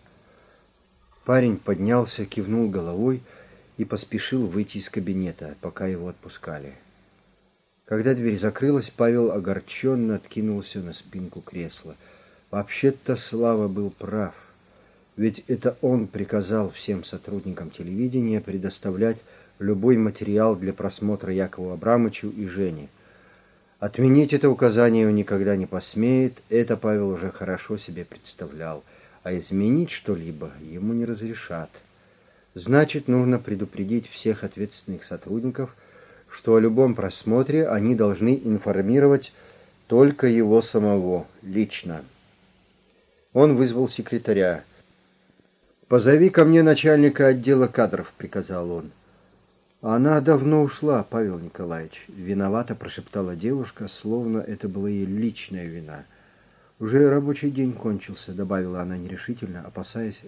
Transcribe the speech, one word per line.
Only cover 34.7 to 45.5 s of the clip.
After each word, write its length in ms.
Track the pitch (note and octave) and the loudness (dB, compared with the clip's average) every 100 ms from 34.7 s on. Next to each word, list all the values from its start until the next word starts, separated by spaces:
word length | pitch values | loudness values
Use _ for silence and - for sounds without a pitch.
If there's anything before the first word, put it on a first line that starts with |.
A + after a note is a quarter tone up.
| - - F#2 | -10 -14 -12
сотрудников, 720 | - F2 - A2+ B2+ B2+ C3 - _ - - - - | -12 -12 -6 -4 -4 -4 -8 -10 _ -20 -20 -20 -20
что 240 | - A#2 | -4 4
о 40 | A2+ | 6
любом 360 | A2+ A#2 C3 | 6 4 4
просмотре 720 | A2+ F#2+ - A2 A#2+ C3 D#3 D#3+ | 2 -4 -4 0 2 2 2 2
они 280 | G#2+ A2+ | 2 2
должны 440 | A2+ G#2 G2 A2+ C3+ | 2 2 2 2 2
информировать 920 | A#2 G#2 G#2 F#2+ G2 C#3 C#3+ C#3 - _ - - _ _ - | 0 -2 0 0 2 6 6 4 0 _ -20 -20 _ _ 2
только 400 | A#2 C#3+ C#3+ B2+ | 6 6 6 2
его 340 | A2+ G#2+ A2+ | 4 6 4
самого, 640 | A2+ A2+ G#2 G2+ F2+ F2+ - _ | 4 2 2 2 0 -2 -6 _
лично. 640 | F#2+ G2 G#2+ - F2+ D#2 C2 _ _ _ _ _ _ _ _ _ _ _ _ | -6 -2 -2 -4 -10 -10 -12 _ _ _ _ _ _ _ _ _ _ _ _
Он 220 | B2 D3+ | 6 6
вызвал 340 | B2 C3 A#2 B2+ | 6 2 0 -2
секретаря. 760 | - - A#2 A#2 G2+ F2+ D#2 - _ _ _ _ _ _ _ _ | -4 -6 -4 0 2 2 0 -8 _ _ _ _ _ _ _ _